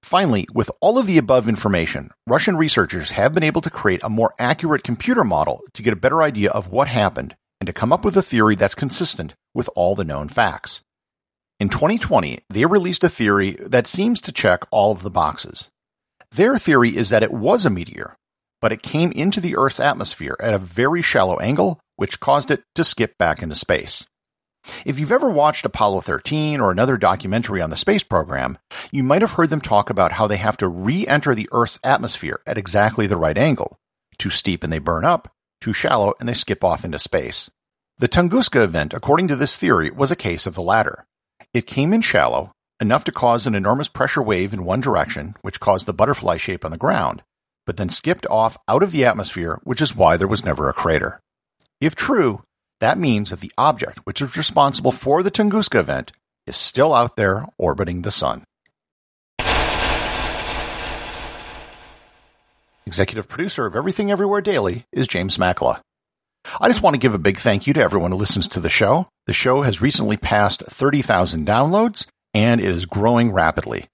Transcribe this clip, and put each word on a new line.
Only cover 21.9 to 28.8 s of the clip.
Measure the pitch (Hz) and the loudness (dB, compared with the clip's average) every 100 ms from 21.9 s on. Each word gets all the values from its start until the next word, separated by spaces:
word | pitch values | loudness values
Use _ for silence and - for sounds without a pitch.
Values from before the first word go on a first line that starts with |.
| - | -8
which | 98 - | -6 -4
caused | - 143 139 | 0 0 2
it | 143 _ - | -4 _ -2
to | |
skip | 165 - 113 _ | -2 0 -4 _
back | 85 76 | 0 0
into | 82 73 | -6 -8
space. | - 85 - - - _ _ _ _ _ - - - | -2 -2 -2 -12 -16 _ _ _ _ _ -20 -14 -8
If | 139 | -4
you've | 151 | 0
ever | 247 294 | 2 2
watched | 160 147 147 107 | 4 4 2 -4
Apollo | - 107 95 | 0 0 0
thirteen | 87 80 - 151 151 147 | -2 -4 -2 -2 -2 0
or | 107 | 0
another | 92 127 123 | 2 2 4
documentary | 95 - 98 104 117 101 | 2 2 0 -4 -2 -4
on | 80 | -4
the | 78 | -2
space | - 208 | 0 0
program, | - 87 78 67 64 - _ - | 2 0 0 -4 -4 -8 _ -18